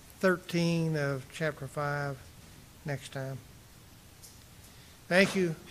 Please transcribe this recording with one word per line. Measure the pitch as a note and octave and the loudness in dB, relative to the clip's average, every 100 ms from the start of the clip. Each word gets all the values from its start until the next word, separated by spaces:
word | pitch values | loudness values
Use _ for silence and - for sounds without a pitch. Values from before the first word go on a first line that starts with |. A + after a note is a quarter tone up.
| - - | -20 2
thirteen | F#3+ F3 - E3+ E3+ E3+ E3 D#3 | 4 4 0 2 2 4 2 2
of | C#3+ C3+ B2+ | 0 -2 -6
chapter | - D#3+ D3 C3 | -4 -4 -2 -6
five | - C#3+ C#3+ C#3+ C3+ - - - - - - D#3 | -4 -2 -2 -2 -6 -12 -20 -20 -20 -20 -10 -6
next | C#3 - | -6 -6
time. | C3+ C3+ C3+ - - - - - - - - - - - - - - - - - | -8 -6 -8 -12 -20 -20 -20 -20 -20 -20 -20 -20 -20 -20 -20 -20 -20 -20 -16 2
Thank | F3+ F#3+ | 6 6
you | G3 F3 D#3+ - | 4 2 0 -6